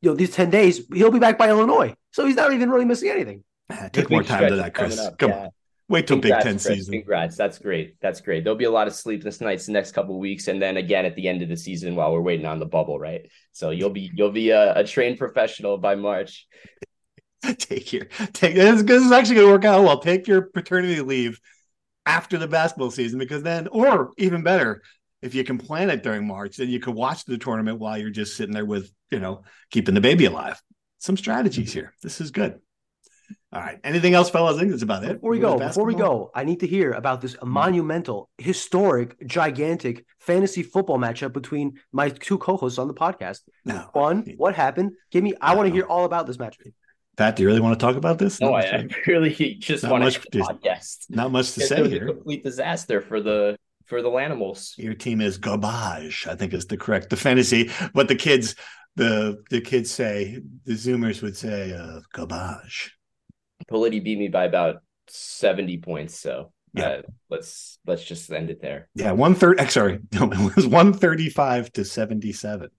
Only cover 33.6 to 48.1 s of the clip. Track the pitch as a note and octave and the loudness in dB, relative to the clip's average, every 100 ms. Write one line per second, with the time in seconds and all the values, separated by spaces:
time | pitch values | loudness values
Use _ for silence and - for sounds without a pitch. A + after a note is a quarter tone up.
33.6 | E2 - C3+ F3 F3 F3+ F3 E3 E3+ D3 | -12 -12 -4 0 4 4 4 2 2 2
34.6 | F#3+ D#3 D#3 G3 F#3+ - A#3 A3+ G3+ C#3 | 0 -2 -4 -4 -4 -6 -2 0 2 0
35.6 | C3+ F#3 G#3+ F3+ G3 B2 G2 - C#3 F3 | -2 -2 -2 0 0 0 -4 -6 -4 -2
36.6 | F3+ F#3+ D#3+ A2 C3 B2+ B2+ B2 B2 C3 | -2 0 0 -2 -4 -4 -6 -10 -6 0
37.6 | E3 F3 D#3 D#3+ E3+ G#2+ - _ B2+ F#3 | 0 0 0 -4 -6 -10 -10 _ -6 -4
38.6 | - F3+ G3 C3 A#2+ - C3+ E3 D#3 C3 | -2 2 2 2 -2 -8 -6 -2 -2 -2
39.6 | D3+ E3 B2+ A#2+ _ _ - F3 F#3+ F#3+ | -4 -2 -4 -8 _ _ -2 0 2 -2
40.6 | E3 F#3+ F#3+ C#3 A#2+ A#2 C#3 B2 B2+ D3 | -4 -2 0 0 -2 -4 -8 -8 -8 -6
41.6 | C#3+ C#3 _ C3 C#3+ C#3 - G3 - F#3 | -6 -8 _ -2 -2 -4 -4 -4 0 -2
42.6 | B2+ B2 C3 C#3 E3 F#3+ F#2 G2 _ _ | -2 -4 -8 -2 -4 -4 -10 -12 _ _
43.6 | - G2+ E2+ D3 C#3+ F#3 G#3+ - E3 E3 | -10 -10 -4 0 2 0 -4 -2 -2 2
44.6 | C3+ - G3 - _ F3 G3+ F#3+ D3 F#3 | 0 0 -4 -6 _ 0 0 0 2 4
45.6 | G3+ F3+ F#3 F3 F3 E3+ D3 B2+ A#2 - | 2 0 0 0 0 -2 -4 -8 -10 -14
46.6 | A2+ _ _ _ _ - A2 A2 F#2+ A2 | -20 _ _ _ _ 0 0 4 4 4
47.6 | A2+ A2+ A#2+ C3 D#3+ | 4 2 2 2 0